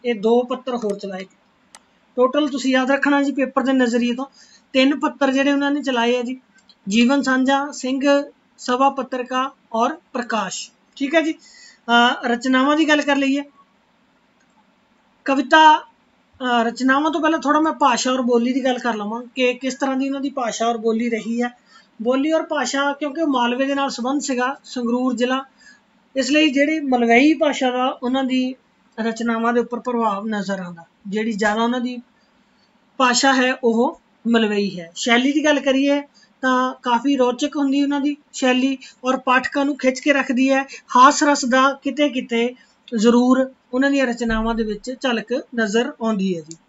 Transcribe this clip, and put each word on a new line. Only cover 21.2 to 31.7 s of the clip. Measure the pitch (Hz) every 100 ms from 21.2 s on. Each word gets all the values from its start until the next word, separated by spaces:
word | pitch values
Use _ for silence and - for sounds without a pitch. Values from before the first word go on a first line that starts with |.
| 208 233
ਹੈ। | 240 240 _ - _ _
ਬੋਲੀ | 226 262 302
ਔਰ | 320
ਭਾਸ਼ਾ, | 320 302 247 277 277
ਕਿਉਂਕਿ | 285 294 285 320
ਮਾਲਵੇ | 254 240 247 269
ਦੇ | 277
ਨਾਲ | 277
ਸੰਬੰਧ | - 240 285
ਸੀਗਾ, | 262 247 247 285
ਸੰਗਰੂਰ | - 254 240 247 254 220
ਜ਼ਿਲ੍ਹਾ, | 247 262 - _ - _ _ _ _ 269
ਇਸ | 254
ਲਈ | 302 311
ਜਿਹੜੀ | 269 294 320
ਮਲਵਈ | 285 247 233 233 294
ਭਾਸ਼ਾ | 320 302 262 254
ਦਾ | 247 262 294
ਉਹਨਾਂ | 247 262
ਦੀ | 262 254 254 262 _ _ _ -
ਰਚਨਾਵਾਂ | 226 226 233 226 226
ਦੇ | 240
ਉੱਪਰ | 240 233
ਪ੍ਰਭਾਵ | 247 240 226 196 220
ਨਜ਼ਰ | 208 190 190
ਆਉਂਦਾ। | 180 175 - _ 202
ਜਿਹੜੀ | 208 220
ਜ਼ਿਆਦਾ | 202 214 220
ਉਹਨਾਂ | 233